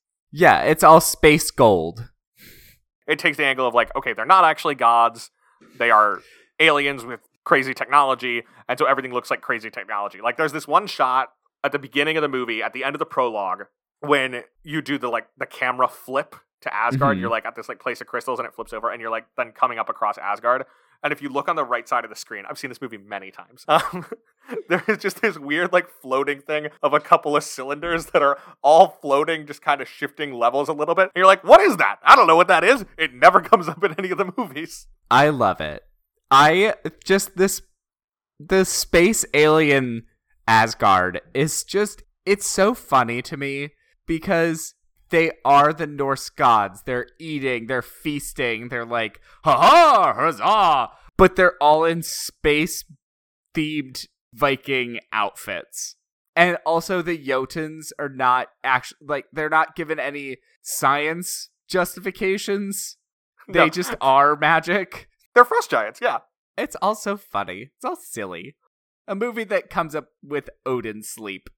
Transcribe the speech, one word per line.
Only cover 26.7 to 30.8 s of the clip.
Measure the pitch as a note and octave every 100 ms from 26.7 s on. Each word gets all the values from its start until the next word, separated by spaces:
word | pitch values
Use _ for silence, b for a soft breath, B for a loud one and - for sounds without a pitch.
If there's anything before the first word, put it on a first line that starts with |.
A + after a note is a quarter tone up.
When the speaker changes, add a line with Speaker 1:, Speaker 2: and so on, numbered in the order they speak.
| -
Speaker 2:
of | D3
a | D3
couple | - E3+ D#3 D3
of |
cylinders | C#3 - C3 D3 E3 E3 D#3
that | F3
are | C#3 C#3 B B
all | C#3 D#3+ F#3 -
floating, | D3 C#3 D#3 D#3+ D3
just | C#3+
kind | - C#3+
of | B2+
shifting | - C#3+ - D3
levels | B2 A#2 C3 C#3+
a |
little | D3